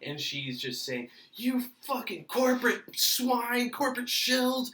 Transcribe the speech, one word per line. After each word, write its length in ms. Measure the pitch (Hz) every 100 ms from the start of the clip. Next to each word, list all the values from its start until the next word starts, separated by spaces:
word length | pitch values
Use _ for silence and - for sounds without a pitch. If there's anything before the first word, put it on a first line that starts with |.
and 180 | - 147
she's 400 | 135 143 135 123
just 260 | 135 123 -
saying, 240 | 127 120 - -
You 300 | - 247 254 247 -
fucking 440 | - 262 - 175 156
corporate 560 | 240 254 254 240 208 - -
swine, 760 | - - 247 247 240 247 247
corporate 380 | - 277 254 247
shills. 640 | - - 254 254 262 254